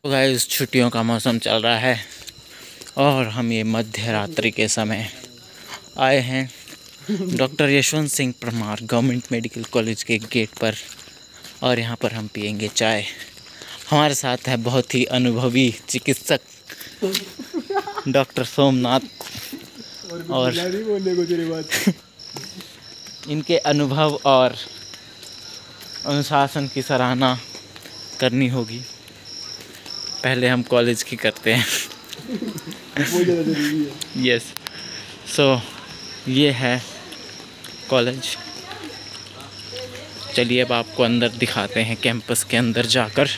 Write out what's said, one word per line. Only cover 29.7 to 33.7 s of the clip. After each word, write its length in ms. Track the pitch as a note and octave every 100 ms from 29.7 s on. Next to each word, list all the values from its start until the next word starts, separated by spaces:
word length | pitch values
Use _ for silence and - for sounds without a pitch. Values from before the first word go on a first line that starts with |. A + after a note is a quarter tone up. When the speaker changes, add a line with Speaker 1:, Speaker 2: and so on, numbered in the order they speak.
| - - - - -
Speaker 1:
पहले 240 | B2+ B2+ B2
हम 160 | B2+
कॉलेज 400 | A#2 B2 A#2+ A#2
की 120 | - A#2+
करते 380 | A2 - A2+
हैं। 120 | A2+ A2 - - - - - -
Speaker 2:
वो 960 | B3 - - - - - - D3 F3
ज़्यादा 180 | F3+ E3+
जरूरी 420 | D#3 D3 D3